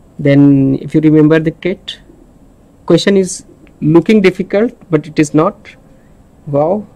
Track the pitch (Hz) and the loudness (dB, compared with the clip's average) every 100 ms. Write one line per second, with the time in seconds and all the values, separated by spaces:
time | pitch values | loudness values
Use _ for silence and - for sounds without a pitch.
0 | _ - 147 143 143 139 135 135 143 156 | _ -6 0 4 4 2 0 -4 -4 -2
1 | 156 156 151 160 160 - 175 208 - - | 2 2 2 2 -2 -6 -8 -10 -14 -20
2 | - - _ _ _ _ _ _ - 165 | -20 -20 _ _ _ _ _ _ -2 0
3 | 202 196 185 - - - - - 151 165 | 0 -2 -2 -8 -18 -20 -20 -6 0 2
4 | 165 214 185 185 185 202 240 - - 151 | 2 2 2 -2 -4 -2 -4 -6 -6 -6
5 | 156 151 151 151 180 - - - _ _ | -4 -4 -2 0 -2 -4 -20 -20 _ _
6 | _ _ _ _ - 143 156 208 202 | _ _ _ _ -6 -4 -2 -4 -8